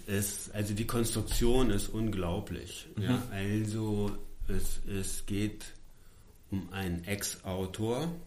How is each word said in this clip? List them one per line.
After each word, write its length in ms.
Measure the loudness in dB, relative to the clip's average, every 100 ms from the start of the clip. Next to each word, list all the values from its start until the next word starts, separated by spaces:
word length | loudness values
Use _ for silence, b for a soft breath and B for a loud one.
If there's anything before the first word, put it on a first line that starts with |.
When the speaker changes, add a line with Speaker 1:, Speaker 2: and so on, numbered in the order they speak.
| -2
Speaker 1:
ist, 480 | 0 0 -4 -8
also 200 | -4 -2
die 120 | 0 0
Konstruktion 840 | 2 2 0 2 6 8 8 6
ist 180 | 4 2
unglaublich. 1000 | 0 0 0 0 0 -2 -6 -8 -12 -10 -4
Speaker 2:
Mhm. 60 |
Speaker 1:
Ja, 200 | 2 2 0
also 800 | -2 0 0 0 -2 -2 0 0 -2 -6 -4 2
es, 320 | 4 4 2 0
es 340 | -2 -2 -4 -2
geht 380 | 0 0 -2 -12 -16 -18 b b b b -20 -4
um 220 | -4 -4
einen 320 | -4 -2 -2
Ex-Autor, 1040 | -2 -4 -4 -6 -4 -4 -4 -2 -2 0 -2 -4